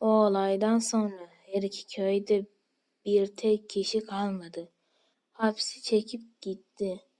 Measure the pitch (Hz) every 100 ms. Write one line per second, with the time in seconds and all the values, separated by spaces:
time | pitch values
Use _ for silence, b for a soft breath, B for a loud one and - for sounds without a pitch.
0 | 220 220 208 196 196 196 214 226 226 226
1 | 208 190 175 _ - 196 196 - - -
2 | 196 202 202 208 202 _ _ _ _ _
3 | 208 202 196 - 220 214 208 202 196 220
4 | 214 196 202 190 170 170 170 _ _ _
5 | _ _ _ - 220 214 - - - 214
6 | 220 233 - _ 196 190 _ _ 202 180
7 | _